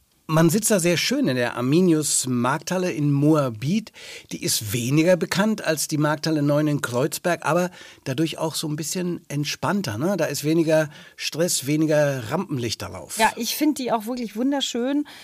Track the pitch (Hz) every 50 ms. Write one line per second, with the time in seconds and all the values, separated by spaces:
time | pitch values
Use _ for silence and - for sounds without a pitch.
0 | _ _ _ _ _ - 156 160 170 165 156 220 214 - 220 185 160 175 175 -
1 | - - 240 294 277 165 127 127 123 120 - - 123 131 147 175 185 180 160 156
2 | 147 147 - - - 131 123 123 120 127 139 156 - - 180 185 180 180 123 147
3 | 147 147 143 139 143 151 160 151 139 127 117 107 117 143 190 220 214 - - -
4 | - - - - - - - - - 170 - - 113 107 98 123 117 123 139 156
5 | 160 180 185 165 180 - - 165 202 220 214 208 - 156 160 151 - - 156 147
6 | 151 147 156 151 - 160 160 151 143 147 147 147 156 151 147 139 - - 120 120
7 | 139 160 - - - 180 170 - - - 156 175 180 175 - - - - - -
8 | - 143 135 135 165 156 - - 156 160 151 - - 156 151 156 160 151 - 185
9 | 180 180 170 - - - 139 143 147 147 - - - 135 180 202 190 - 104 107
10 | 143 185 208 185 151 - 143 - 135 151 160 170 165 156 156 156 156 147 - -
11 | - - - - - - - 143 170 180 - - 131 127 151 156 160 156 156 151
12 | 147 143 139 131 117 107 139 175 190 - 156 123 117 113 - - 101 92 92 92
13 | 65 - - - 220 - - - 240 - - - 302 311 285 - 254 233 226 233
14 | 208 220 254 247 240 196 - 208 254 277 285 277 254 - - 233 233 262 285 294
15 | 294 - - -